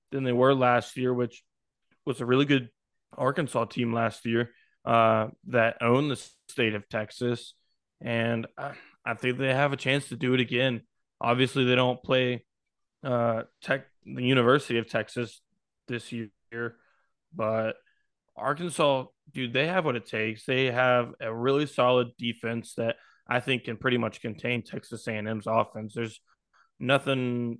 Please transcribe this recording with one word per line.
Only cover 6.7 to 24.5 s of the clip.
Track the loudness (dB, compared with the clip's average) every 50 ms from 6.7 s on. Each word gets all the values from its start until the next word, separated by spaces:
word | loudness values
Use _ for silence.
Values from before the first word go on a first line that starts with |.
| 0
of | -4 -6 -6
Texas. | -6 -6 -6 -6 -6 -4 -4 -2 -2 -4 -6 -14 -20 _ _ _ _ _ _ _ _ _
And | -6 -4 -2 0 0 0 -2 -4 -6 -8 _ -12
I, | -12 -12 -12 -14 -20 -20 _ _ -8
I | -6 -6
think | -2 -2 -2 -2 0
they | 0 0 2
have | 2 2 0
a | 0
chance | -2 0 0 0 0 -2 -4
to | -6
do | -4 0 2 2
it | 2
again. | 2 0 0 0 0 0 -2 -4 -8 _ _ _ _ _ _ -4
Obviously, | -2 0 2 2 2 2 2 2 2
they | 4 4
don't | 4 4 2 0 -2
play, | -2 0 0 2 2 0 -2 -4 -8 _ _ _ _ _ _ _ _ _ _ _
uh, | -6 -2 0 0 0 0 0 -2 -6 -10 _ _
Tech, | -4 -4 -4 -4 -4 _ _ _ _
the | -12 -8 -2
University | 2 4 4 6 6 6 4 4 2 0 -2 -2
of | -2 -2
Texas | -4 -4 -4 -4 -6 -8 -8 -8 -10 -16 _ _ _ _ _ _ _ _ _ -10
this | -10 -10 -8 -10
year, | -10 -10 -10 -12 _ _ _ _ -10 -8 -8 -8 -10 _ _ _ _ _ _ _ _ _ _ _ -8
but | -4 -2 -2 0 0 -2 -4 -6 -8 _ _ _ _ _ _ _ _ _ _ _
Arkansas, | -6 -4 -4 -4 -4 -6 -6 0 2 2 2 2 2 -2 -6 _ _ _ -14
dude, | -8 -6 -6 -2
they | 0 0 0
have | 0 0 0 0
what | 0 -2
it | -2 -4
takes. | -6 -4 -2 -2 -2 -4 -6 -4
They | -2 0 2 2
have | 2 2 2 4 4 4 2 2 -2 -6 -10
a | -8 -8 -6
really | -2 0 2 2 2 0
solid | 0 0 2 4 4 4 4 2 0 -4 -8
defense | -6 -6 -6 -6 -6 -6 -4 -6 -8 -8 -8
that | -4 -4 -4 -4 -6 _ _ _ _ _
I | -2 -2 0
think | 0 0 -2 -2 -4
can | -6 -8 -4
pretty | -2 0 0 0
much | 0 -2 -4 -8
contain | -10 -10 -10 -6 -4 -4